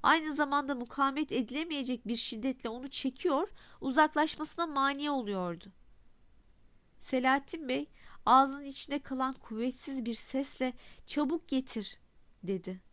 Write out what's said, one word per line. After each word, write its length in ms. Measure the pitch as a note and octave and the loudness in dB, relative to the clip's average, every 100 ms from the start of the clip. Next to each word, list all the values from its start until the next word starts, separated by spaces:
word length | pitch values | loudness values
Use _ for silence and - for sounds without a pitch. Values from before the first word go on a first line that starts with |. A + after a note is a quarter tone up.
aynı 300 | - D#4+ D#4 | 6 4 4
zamanda 420 | C#4+ D4 C#4+ C#4 C4 | 0 2 2 0 -4
mukavemet 560 | A#3+ - C#4 C4+ D#4 | -4 0 0 2 -2
edilemeyecek 760 | - A3 C4 E4 D4 B3+ B3 - | 0 -2 -4 -2 -4 -2 -4 -2
bir 80 | A#3 | -2
şiddetle 540 | - A3 B3+ - A#3 | -2 -2 -2 -2 -6
onu 180 | A#3 C4 | -6 -8
çekiyor, 640 | - C4+ - F#4 C#4 F4+ - - - | -4 -4 -2 0 2 0 -6 -20 -8
uzaklaşmasına 880 | C4+ B3+ D#4 D4+ D#4 - D#4 - E4+ | 0 4 4 6 2 0 -4 -2 -2
mani 440 | C#4 C4+ C#4 D4 | 2 2 2 0
oluyordu. 600 | C#4 G#3+ G3 F3+ E3+ G3 - - - - - - - - - - - _ - | 0 0 -2 -2 -6 -12 -20 -20 -20 -20 -20 -20 -20 -20 -20 -20 -20 _ -12
Selahattin 720 | - C4 C4 C4+ C#4 E4 C#4 | -2 2 4 2 0 -8 -2
Bey 200 | C4 D4 - - - - | -2 -4 -12 -20 -4 6
ağzının 400 | B3+ C4+ C#4 C#4 | 8 8 2 -8
içinde 340 | C4+ - C#4+ | -8 -4 -4
kalan 340 | - C4 C4 | -4 -4 -2
kuvvetsiz 720 | C4 - A3 A#3+ B3+ - C4+ A#3 | -4 -10 -4 -2 -2 -6 -4 -4
bir 100 | A3 | -4
sesle, 580 | - C4 C#4 - B3+ - - - - | -2 0 0 0 -2 -4 -16 -20 -6
"Çabuk 420 | - C#4+ E4 - | 0 0 0 -2
getir!" 520 | C4 C4 - G3 - - - - - | -2 -2 -6 -6 -12 -20 -20 -20 -12
dedi. 380 | F3 F#3+ F3+ F#3 - | -6 -6 -6 -12 -14